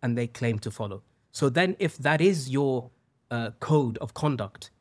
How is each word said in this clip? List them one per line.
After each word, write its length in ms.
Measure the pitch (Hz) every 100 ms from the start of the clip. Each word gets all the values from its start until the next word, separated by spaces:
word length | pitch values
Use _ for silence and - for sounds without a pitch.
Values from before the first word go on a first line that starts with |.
and 140 | 123 120
they 100 | 120
claim 320 | - 117 107
to 100 | 110
follow. 320 | - 104 98 _ _ _
So 160 | - 139
then 300 | 131 180 190
if 180 | 160 -
that 200 | 143 156
is 300 | 180 175 131
your, 400 | 131 139 127 120 _ _ _ -
uh, 200 | 120 117 -
code 360 | - 156 127 117
of 140 | 113
conduct, 580 | - 151 127 98 - - _